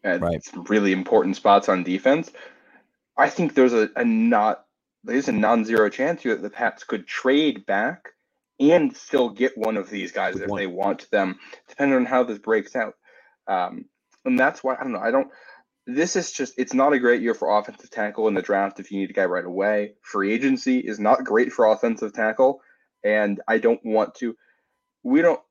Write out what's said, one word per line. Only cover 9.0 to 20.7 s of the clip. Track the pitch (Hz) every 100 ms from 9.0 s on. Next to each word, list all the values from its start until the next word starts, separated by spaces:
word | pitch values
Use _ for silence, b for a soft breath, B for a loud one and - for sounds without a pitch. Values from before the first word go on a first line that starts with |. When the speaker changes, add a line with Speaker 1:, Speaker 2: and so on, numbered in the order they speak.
| - 143 120
Speaker 1:
get | 104 127 -
one | 110 107
of | 90
these | 104 98
guys | 101 92
Speaker 2:
Good | 95 98
Speaker 1:
if |
Speaker 2:
point. | 101
Speaker 1:
they | 98
want | 90 101 - -
them, | 104 95 95 B B _
depending | - 139 131
on | 117
how | 127
this | 120 104
breaks | - 110 101 131
out. | 110 - b b b b -
Um, | 95 87 - - _ _ _
and | 131 123
that's | 135 -
why, | 131 127
I |
don't | 139
know, | 104
I | 113
don't, | 131 135 B B B B _ -
this | 127 175 196
is | 165
just, | - 131 -
it's | 127
not | 131 139
a | 139
great | 123 120
year | 117
for | 110 - 104
offensive | 104 - -
tackle | - 107 - 110
in | 95
the |
draft | 90 101 98 -
if | 98
you | 98
need | 95
a |
guy | - 92
right | 90
away. | 90 90 98 107 104 _
Free | - 104 98
agency | 113 135 127 -